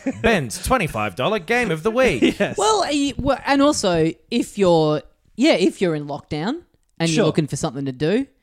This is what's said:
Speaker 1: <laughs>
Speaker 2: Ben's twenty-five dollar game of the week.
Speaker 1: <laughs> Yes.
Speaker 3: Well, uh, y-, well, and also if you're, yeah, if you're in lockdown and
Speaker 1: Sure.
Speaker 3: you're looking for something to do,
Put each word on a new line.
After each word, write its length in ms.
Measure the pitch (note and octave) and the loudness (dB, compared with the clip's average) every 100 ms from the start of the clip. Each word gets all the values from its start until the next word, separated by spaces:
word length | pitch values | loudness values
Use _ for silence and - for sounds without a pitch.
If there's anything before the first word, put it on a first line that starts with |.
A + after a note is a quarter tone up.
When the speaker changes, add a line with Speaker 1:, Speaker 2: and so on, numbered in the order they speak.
| C4+ | -8
Speaker 1:
<laughs> 140 | - | -2
Speaker 2:
Ben's 400 | A3 G3 A#2+ - - | 0 0 -2 -6 -2
twenty-five 480 | B3+ D#3+ A2 G#2 | -2 -2 -4 -4
dollar 240 | F2+ D3 G#3+ | -2 -2 -2
game 320 | D#3 A#3+ A3+ | -2 -2 -2
of 140 | D#3+ | -2
the 80 | G#3+ | -2
week. 300 | A#3 B3 C3+ | 0 0 2
Speaker 1:
<laughs> 180 | - - | 0 0
Yes. 180 | F3 - | -2 0
Speaker 3:
Well, 240 | G#4 G#4+ | 2 2
uh, 60 | C#4+ | 0
y-, 240 | D4 C#4 - | -2 -2 -2
well, 220 | C4+ C4 B3 | -2 -2 0
and 160 | C#4 | 2
also 500 | C#4+ D4 F#3+ E3 D#3+ - - | 2 2 0 2 0 -2 -4
if 260 | A#3+ - G#3 | -4 -2 2
you're, 420 | F3+ E3 D#3 D3+ - _ _ - | 4 4 4 0 -6 _ _ 0
yeah, 160 | D#4 | 2
if 280 | G3 C#4+ - | 4 2 0
you're 140 | F3+ | -2
in 120 | D3+ D3 | -2 -6
lockdown 540 | C#3+ - D3+ F#3+ E4+ - _ _ - | -10 -8 -6 -4 -6 -10 _ _ -4
and 100 | E3 | -2
Speaker 1:
Sure. 100 | D#3+ | 2
Speaker 3:
you're 80 | E3 | 2
looking 200 | E3 D3 | 2 -2
for 100 | C#3+ | -4
something 280 | D#3 B2+ C#3 | -6 -6 -8
to 60 | |
do, 340 | B2+ D3+ A3+ C4+ _ | -4 0 0 -2 _